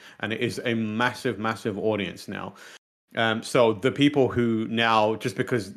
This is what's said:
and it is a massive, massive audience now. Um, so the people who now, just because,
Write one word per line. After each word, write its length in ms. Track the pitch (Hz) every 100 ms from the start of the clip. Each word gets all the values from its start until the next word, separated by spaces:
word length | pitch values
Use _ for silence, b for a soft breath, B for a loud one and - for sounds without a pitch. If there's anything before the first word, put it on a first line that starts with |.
| B B
and 120 | 107
it 80 | 110
is 200 | 117 101
a 100 | 123
massive, 680 | 113 110 107 123 - 127 101
massive 360 | 110 113 117 95
audience 520 | 107 104 87 - -
now. 260 | 95 92 - B B _ _ _ -
Um, 260 | 113 113
so 300 | - 135 113
the 180 | 101 131
people 380 | 135 143 143 120
who 400 | 123 117 110 110
now, 460 | 113 117 110 107 110
just 180 | 123
because, 400 | 107 - 123 98